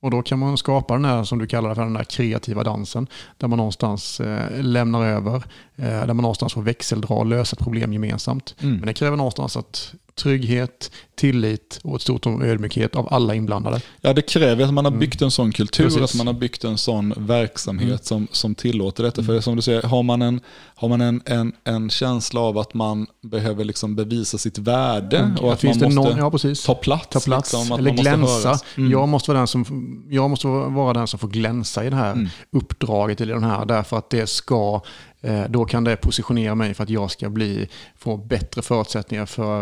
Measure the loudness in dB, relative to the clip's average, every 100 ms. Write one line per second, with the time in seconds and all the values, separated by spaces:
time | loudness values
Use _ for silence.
0 | -2 -2 0 0 0 -2 0 0 2 0
1 | 2 0 0 -2 -2 -2 -2 -2 -2 -2
2 | -4 -2 0 -2 -4 -2 -2 -2 -4 -6
3 | -6 -8 -20 -6 -2 0 0 -2 -2 -2
4 | -6 -6 -4 -4 -4 -4 0 2 2 2
5 | 2 0 0 -4 -6 -18 -20 -8 -4 -2
6 | 0 0 0 0 -2 -2 -2 -2 -2 -2
7 | 0 0 2 2 0 -2 -2 -2 -2 -2
8 | -2 -4 -2 -4 -6 -6 -2 0 -2 -2
9 | 0 0 -2 -2 -6 -6 -8 -10 -12 -16
10 | _ -4 0 2 2 0 0 -6 -16 -16
11 | -20 0 2 4 2 0 -6 -12 -8 -6
12 | -2 -2 0 0 0 0 -2 -2 -2 0
13 | 0 2 2 0 -2 -2 -2 -4 -6 -2
14 | 0 2 2 4 4 4 4 4 2 2
15 | 0 0 0 2 0 2 0 2 4 4
16 | 2 0 0 -2 -4 -4 -4 -2 0 0
17 | 0 -2 0 2 0 -4 -6 -2 0 -2
18 | -2 -2 -2 -2 -2 -2 -2 0 -2 0
19 | -2 0 0 2 2 0 2 0 2 2
20 | 2 2 2 0 -4 -20 -20 -4 0 2
21 | 2 0 0 0 0 -4 -4 -2 -2 -2
22 | 0 -2 -2 0 0 0 -2 -2 -2 -2
23 | -6 _ -8 -4 -2 -2 -4 -4 -4 -2
24 | -2 -2 -2 -4 -4 -4 0 2 2 0
25 | 0 2 2 2 2 2 2 4 4 6
26 | 4 4 2 2 0 0 2 2 2 -2
27 | 0 -2 2 0 0 -2 0 2 2 4
28 | 4 6 4 4 2 0 -2 0 2 4
29 | 4 2 2 2 2 0 -2 -4 -8 -12
30 | -2 0 2 2 0 0 0 0 2 0
31 | -2 -4 -4 0 0 0 -4 -2 0 0
32 | 0 0 -2 -6 -2 -2 -2 -4 0 2
33 | 2 0 -2 0 0 0 0 0 0 -4
34 | -2 -2 0 -2 0 0 2 -2 -4 -18
35 | -20 _ -4 -2 0 0 0 0 0 2
36 | 0 0 0 0 0 0 0 -2 -2 -2
37 | -2 -4 -4 -2 -2 -2 -4 -10 -20 _
38 | -6 -4 -2 -4 -2 -6 0 0 0 -4
39 | -4 -6 -6 -4 -2 -2